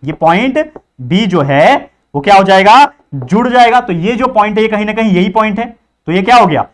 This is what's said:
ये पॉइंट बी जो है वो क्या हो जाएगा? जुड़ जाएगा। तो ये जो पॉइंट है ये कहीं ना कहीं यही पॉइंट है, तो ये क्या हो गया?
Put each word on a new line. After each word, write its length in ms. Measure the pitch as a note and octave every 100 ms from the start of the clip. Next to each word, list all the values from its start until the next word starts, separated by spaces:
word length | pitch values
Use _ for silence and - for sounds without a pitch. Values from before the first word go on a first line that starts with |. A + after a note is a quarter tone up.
ये 80 | C3
पॉइंट 600 | D#3 D#3+ F3 B3+ B3+ D#4 - _ _
बी 260 | B2+ F3 A3
जो 140 | E3+
है 500 | C#3+ C#3 F3 C#4 - _ _
वो 60 | C#3+
क्या 140 | C#3+
हो 80 | G3
जाएगा? 500 | G3 F#3+ G3 A#3 C#4+ _ _
जुड़ 340 | C#3 B2 F#3+ B3
जाएगा। 320 | B3 A#3+ B3
तो 120 | A#3+
ये 200 | E3+ F3+
जो 140 | A#3+ B3+
पॉइंट 300 | B3+ G#3 G#3+
है 60 |
ये 60 | A3
कहीं 160 | G#3+
ना 80 | G#3+
कहीं 200 | A3 A3
यही 160 | F3+ F#3+
पॉइंट 300 | A3 G#3+ G#3
है, 180 | A#3 - _ _ -
तो 60 |
ये 100 | F3
क्या 140 | G3 B3
हो 100 | G3+
गया? 200 | D3 G#2